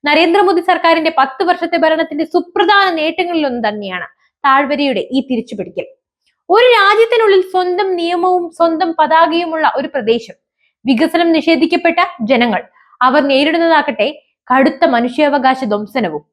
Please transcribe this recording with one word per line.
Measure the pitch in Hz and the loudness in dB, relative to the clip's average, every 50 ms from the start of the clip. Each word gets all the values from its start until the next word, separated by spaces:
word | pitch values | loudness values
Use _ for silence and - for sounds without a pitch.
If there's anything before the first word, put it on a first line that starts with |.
| - | 0
നരേന്ദ്രമോദി | 285 302 311 339 330 339 403 403 370 381 359 | 0 2 2 2 2 2 2 2 2 2 0
സർക്കാരിന്റെ | 339 - 359 339 - 330 330 330 320 320 320 | 0 0 -2 2 2 2 2 2 0 -2 0
പത്ത് | - 269 269 - - 392 | 0 -2 -2 -2 -4 -2
വർഷത്തെ | 339 349 349 339 330 339 330 330 | -2 -2 -2 -2 -4 -2 0 0
ഭരണത്തിന്റെ | 320 320 311 320 320 311 294 320 - - | 0 0 0 -2 -4 -4 -6 -6 -2 -2
സുപ്രധാന | 349 349 - _ 403 415 - 415 403 392 381 339 | -4 -4 -2 _ -2 2 2 4 4 2 2 0
നേട്ടങ്ങളിലൊന്ന് | 320 302 320 320 349 359 349 349 320 302 269 240 240 220 | -2 -4 -4 -2 -4 -4 -4 -2 -2 -2 -2 -4 -2 -4
തന്നെയാണ് | 214 208 214 202 190 185 180 - - _ _ _ _ _ _ - | -4 -4 -6 -10 -8 -8 -10 -10 -12 _ _ _ _ _ _ 0
താഴ്വരയുടെ | 269 269 277 294 254 294 285 285 277 247 196 - - | 2 2 2 2 0 -2 -2 -2 -2 -2 -4 -6 -4
ഈ | 254 269 262 | -4 -4 -4
തിരിച്ചുപിടിക്കൽ. | 269 254 226 233 - 240 202 180 170 - - - - - _ _ _ _ _ _ _ _ _ _ - | -2 -4 -6 -6 -8 -12 -12 -12 -10 -10 -12 -12 -12 -20 _ _ _ _ _ _ _ _ _ _ 2
ഒരു | 349 440 494 508 480 | 2 4 6 6 4
രാജ്യത്തിനുള്ളിൽ | 427 392 392 427 427 466 453 494 466 453 415 392 370 370 370 | 4 4 2 4 2 2 2 2 2 2 4 4 2 2 0
സ്വന്തം | - 370 359 359 359 359 403 392 370 | -2 -2 -2 -2 -2 -2 -2 -2 -2
നിയമവും | 349 339 339 349 349 349 370 370 359 349 339 - | -4 -2 -4 -2 -2 0 0 0 0 -2 -6 -2
സ്വന്തം | - 339 339 330 311 370 339 330 - | -2 0 0 0 -2 -4 -4 0 -2
പതാകയുമുള്ള | 311 302 320 320 339 330 320 339 349 330 320 320 311 254 - | 0 2 4 2 4 2 2 -2 -2 -2 -4 -2 -2 -2 -2
ഒരു | 262 262 - - | -2 -6 -4 -6
പ്രദേശം, | 277 220 214 233 233 233 - - _ _ _ _ _ _ _ _ _ _ | -4 -2 -2 -2 -2 -4 -12 -20 _ _ _ _ _ _ _ _ _ _
വികസനം | 226 269 226 285 277 - 339 349 339 | -2 0 0 0 0 0 0 0 2
നിഷേധിക്കപ്പെട്ട | 330 311 - 330 330 262 311 320 349 349 - 339 339 339 359 349 - - 226 208 | 0 0 2 0 2 2 2 0 0 0 0 0 0 0 -2 -2 -4 -10 -2 0
ജനങ്ങൾ, | 262 240 240 233 - - - _ _ _ _ _ _ _ | 0 2 2 0 -2 -4 -6 _ _ _ _ _ _ _
അവർ | 247 262 254 302 277 277 | 0 2 2 2 2 2
നേരിടുന്നതാകട്ടെ | 277 262 294 311 320 339 330 330 330 302 285 285 233 214 208 269 302 - _ _ _ _ _ _ | 2 2 2 2 0 0 2 2 2 2 0 -2 -2 -2 -2 -2 -4 -10 _ _ _ _ _ _
കടുത്ത | 254 262 269 - - - 349 | 0 2 2 2 2 0 0
മനുഷ്യാവകാശ | 294 247 233 240 247 247 - 302 285 269 285 247 262 262 254 262 | 0 2 0 -2 -2 -2 0 0 0 0 0 0 0 0 0 -2
ധ്വംസനവും. | 214 208 208 214 196 - 262 220 170 151 151 _ _ | -4 -4 -4 -6 -6 -4 -4 -4 -4 -6 -8 _ _